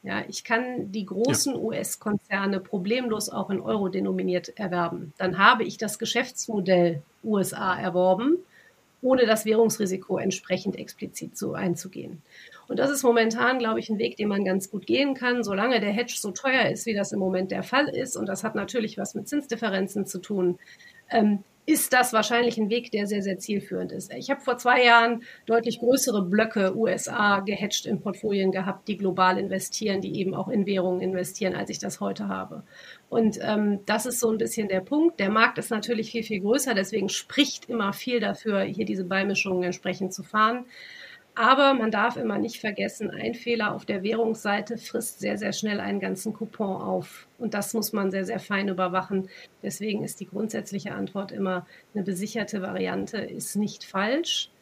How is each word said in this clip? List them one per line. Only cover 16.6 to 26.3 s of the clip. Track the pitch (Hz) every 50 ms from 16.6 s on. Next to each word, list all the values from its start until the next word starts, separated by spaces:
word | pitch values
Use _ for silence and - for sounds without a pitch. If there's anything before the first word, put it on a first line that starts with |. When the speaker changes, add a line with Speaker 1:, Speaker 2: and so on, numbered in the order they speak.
| 220 185
Speaker 1:
ist, | 185 214 -
wie | 233 214
das | 202 196 190
im | - 202
Moment | 185 185 190 185 190 185
der | 196 190 190
Fall | - 240 269 294 -
ist, | - - 262 254 -
und | 254 220
das | 196 196 196 -
hat | 214 220
natürlich | 214 196 190 - 254 214 202 - 202
was | 196 - -
mit | 214 202
Zinsdifferenzen | - 294 294 285 - - 226 240 214 190 190 190 190 - 208 196
zu | 190 - 185
tun, | 180 - 208 190 180 175 175 - - - - _ - - - - _ _
ähm, | - 233 214 214 202 196 - _ _ _ _
ist | - 311 302 - -
das | 262 254 247 247 226
wahrscheinlich | 220 214 - 247 233 247 240 233
ein | 220 214 190
Weg, | 226 240 240 -
der | - 208 202
sehr, | 196 214 202
sehr | 190 196 185 185
zielführend | - - 208 196 - - 185 180 180 175
ist. | - 185 - - -
Ich | 247 262 262
habe | 277 269
vor | - 262 240
zwei | 247 - 247 247 247
Jahren | 247 240 233 233 233 233 240 226 - - - - _
deutlich | - 226 233 233 240 - -
größere | - 240 269 269 - 262 208 208
Blöcke | 190 175